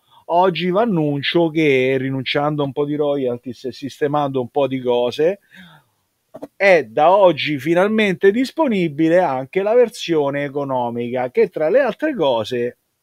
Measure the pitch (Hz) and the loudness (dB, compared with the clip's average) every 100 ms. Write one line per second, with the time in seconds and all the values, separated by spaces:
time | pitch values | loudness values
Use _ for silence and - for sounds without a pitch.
0 | _ _ - 170 185 160 180 180 240 175 | _ _ -2 2 2 2 0 0 0 0
1 | 151 143 131 170 165 156 151 131 131 135 | 0 -2 -2 0 2 2 2 4 2 0
2 | 131 135 123 147 147 151 139 139 147 147 | -2 -4 -4 -2 -2 -2 -4 -2 -4 -2
3 | 147 143 127 120 - 117 127 - 139 - | -2 -2 -2 -4 -8 -12 -10 -10 -12 -4
4 | 147 147 143 135 120 147 139 131 123 120 | -2 0 -2 -2 -4 -2 -2 -2 0 0
5 | 123 123 160 202 _ 185 180 156 _ _ | 0 0 0 -2 _ -20 -20 -20 _ _
6 | _ _ _ - - - 196 170 117 113 | _ _ _ -18 -16 0 4 4 2 2
7 | 156 196 185 143 131 147 139 170 202 220 | 4 6 4 2 -4 -4 -2 0 2 2
8 | 208 175 196 214 262 - 302 202 170 143 | 0 2 2 2 0 -2 0 0 -2 0
9 | 160 175 170 131 131 185 202 240 233 - | 2 2 2 -2 -4 -4 2 2 2 0
10 | - 160 139 143 143 139 139 127 120 120 | -4 0 0 -2 -6 -6 -4 -4 -4 -4
11 | 120 123 127 220 208 160 156 240 262 - | -6 -4 -4 0 -2 0 0 0 0 -2
12 | 311 247 143 117 107 123 120 - _ _ | -4 0 0 0 -2 -4 -4 -8 _ _